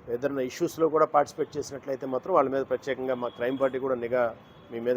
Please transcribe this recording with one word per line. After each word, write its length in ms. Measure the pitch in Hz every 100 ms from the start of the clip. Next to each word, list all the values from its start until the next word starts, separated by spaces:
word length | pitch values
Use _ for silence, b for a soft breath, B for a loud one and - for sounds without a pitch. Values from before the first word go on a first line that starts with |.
| -
ఏదైనా 320 | 120 139 139
ఇష్యూస్‌లో 480 | 127 - 170 151 160
కూడా 180 | 156 151
పార్టిసిపేట్ 420 | 147 143 - 139 147
చేసినట్లయితే 500 | 131 139 139 131 135
మాత్రం 280 | 127 165
వాళ్ళ 160 | 175 135
మీద 140 | 135 127
ప్రత్యేకంగా 440 | 127 - 127 131
మా 140 | 127 120
క్రైమ్ 300 | - 120 135
పార్టీ 180 | 135 131
కూడా 160 | 131
నిఘా 400 | 123 117 127 117 110 - - -
మీ 80 | 117
మీద 160 | 120